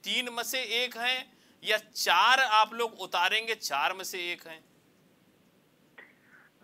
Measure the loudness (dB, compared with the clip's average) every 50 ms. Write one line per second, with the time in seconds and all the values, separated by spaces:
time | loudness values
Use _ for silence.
0 | -8 -4 -4 -2 -4 -4 -6 -6 -6 -4 -4 -4 -4 -2 -2 -2 -2 -4 -4 -4
1 | -2 -2 -2 -2 -6 -12 _ _ _ _ _ _ -2 0 0 0 -2 -6 -8 -2
2 | 0 4 4 6 6 6 6 6 4 4 4 4 4 4 0 -4 -4 -4 -4 -8
3 | -8 -4 -2 0 2 2 2 0 -2 -4 -6 -6 -6 -4 -2 0 0 -2 -2 -4
4 | -8 -10 -8 -8 -6 -6 -8 -8 -12 -16 -18 -20 _ _ _ _ _ _ _ _
5 | _ _ _ _ _ _ _ _ _ _ _ _ _ _ _ _ _ _ _ -20
6 | -20 -20 _ _ _ _ -20 -20 -20 _ _ _